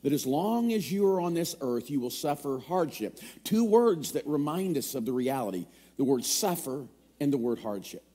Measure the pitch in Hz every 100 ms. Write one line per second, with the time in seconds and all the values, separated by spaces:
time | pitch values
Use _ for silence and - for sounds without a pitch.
0 | 143 143 131 143 208 233 233 220 139 196
1 | 196 190 175 165 165 - 131 120 - 143
2 | 123 - 151 143 147 131 127 180 160 -
3 | 104 - - - - 214 233 220 233 170
4 | 135 147 143 147 147 170 190 143 - 113
5 | 113 127 123 135 107 92 85 - - -
6 | 135 131 - - 202 170 135 135 120 _
7 | _ _ 143 139 120 113 110 101 90 82
8 | _